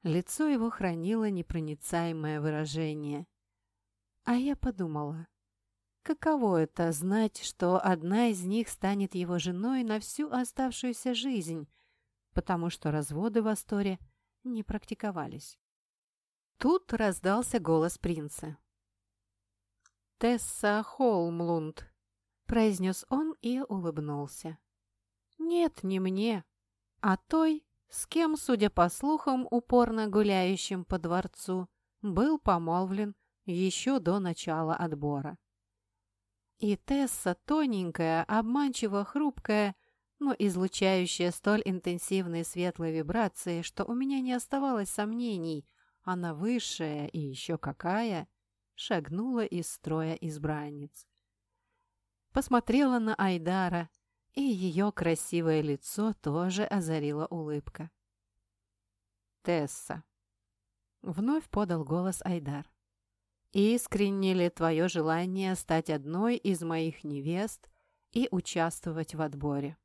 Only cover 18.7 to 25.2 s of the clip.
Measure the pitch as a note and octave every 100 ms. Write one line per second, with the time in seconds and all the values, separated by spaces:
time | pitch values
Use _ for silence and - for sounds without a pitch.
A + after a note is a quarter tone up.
18.7 | _ _ _ _ _ _ _ _ _ _
19.7 | _ _ _ _ _ A#3 A#3+ - - G#3
20.7 | G#3 A3 - B3+ F#3+ E3+ E3+ E3+ E3+ D#3
21.7 | - - _ _ _ _ _ - A#3 A3
22.7 | F#3 F#3 F#3 - C4+ D#4 D#4 A#3 B3+ C#4
23.7 | G3 E3 D3+ D3+ C#3+ C#3+ - D#3+ D#3+ _
24.7 | _ _ _ _ _